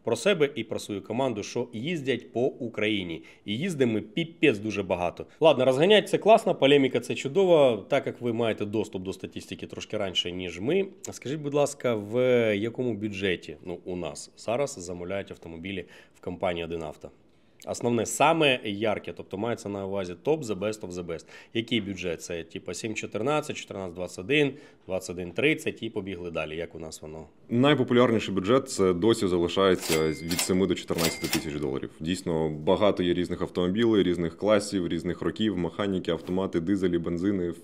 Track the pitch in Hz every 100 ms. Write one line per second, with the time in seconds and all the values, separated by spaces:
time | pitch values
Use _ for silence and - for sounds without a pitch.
0 | - 113 196 180 143 - 110 101 - 98
1 | - 113 135 104 92 120 120 110 143 165
2 | 131 120 - 113 131 - 117 107 107 104
3 | 87 80 - - 98 110 190 147 123 107
4 | - 165 165 - 151 104 110 98 92 90
5 | 85 - 80 - 160 - 131 131 180 214
6 | 208 165 196 220 196 160 139 143 131 127
7 | - 117 139 160 190 160 135 107 - 139
8 | 127 - 120 113 113 101 104 110 95 95
9 | 95 90 85 - - 85 85 - - 107
10 | 98 87 - 90 90 85 117 190 190 -
11 | - - 117 156 143 147 143 - 127 110
12 | 101 120 127 123 113 101 113 120 127 104
13 | 107 95 98 85 - 76 90 87 98 90
14 | 80 73 - - - 123 139 98 87 87
15 | 87 98 92 - 85 82 90 95 - -
16 | - _ 90 87 95 85 82 85 76 -
17 | - - _ _ _ _ - 95 120 117
18 | 98 - 143 165 147 127 113 101 110 95
19 | - 80 - 98 117 113 101 101 95 98
20 | 90 87 139 156 117 92 104 107 92 90
21 | 85 80 - - - 113 117 117 98 90
22 | 87 78 - 85 80 95 - - 113 107
23 | 107 104 123 151 143 - - 98 92 85
24 | 87 - 95 147 139 131 - - - 92
25 | - 90 90 98 143 151 120 - 110 107
26 | 98 87 87 82 78 80 82 80 80 -
27 | 80 78 78 _ - 120 139 143 123 123
28 | 123 110 - 95 95 135 - - 92 87
29 | 107 117 98 87 85 95 98 90 - 80
30 | 80 76 82 85 - 92 95 87 - 87
31 | 82 - 76 80 78 71 71 65 - -
32 | 80 90 90 80 78 76 76 90 104 90
33 | 87 87 85 90 82 92 90 101 117 104
34 | 90 85 82 - 101 104 - 98 85 85
35 | 85 82 85 - 110 90 85 - 101 92
36 | 85 82 - 92 95 87 82 98 92 87
37 | 85 87 98 98 87 82